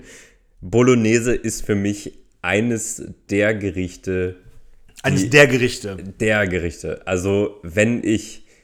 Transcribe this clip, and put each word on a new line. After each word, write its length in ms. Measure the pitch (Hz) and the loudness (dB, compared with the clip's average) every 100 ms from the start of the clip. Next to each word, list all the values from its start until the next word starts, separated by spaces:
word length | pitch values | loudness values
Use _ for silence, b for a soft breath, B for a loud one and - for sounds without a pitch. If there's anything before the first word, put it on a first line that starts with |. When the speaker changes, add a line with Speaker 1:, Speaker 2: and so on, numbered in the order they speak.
| - B B B B - | -10 B B B B -18
Speaker 1:
Bolognese 720 | 87 110 123 123 110 117 123 | -2 4 6 6 4 2 2
ist 300 | 113 113 - - | -2 -2 -6 -2
für 80 | |
mich 440 | 101 101 101 123 - - _ | 0 0 -4 -8 -16 -20 _
eines 640 | 90 98 120 113 - - - - - | -2 0 0 -2 -6 -10 -12 -16 -4
der 260 | 101 104 | 0 2
Gerichte, 840 | 110 98 87 90 - - 92 92 92 - - - - - - | 0 -4 -4 -6 -6 -6 -2 -4 -6 -16 -20 -20 -20 -20 -8
Speaker 2:
Eines 220 | - 95 | -2 0
Speaker 1:
die 60 | 95 | 4
Speaker 2:
der 160 | 143 143 | 6 6
Gerichte. 500 | 127 123 - 104 95 95 - | 4 0 -2 -10 -10 -12 -4
Speaker 1:
Der 260 | 110 107 101 | 0 2 2
Gerichte. 560 | 87 85 - 80 - - | -2 -4 -6 -8 -8 -4
Also, 520 | 92 98 101 104 - | -2 0 0 -2 -6
wenn 400 | 85 85 110 120 | -6 0 2 0
ich, 440 | - 107 - - - _ | 0 -2 -4 -18 -20 _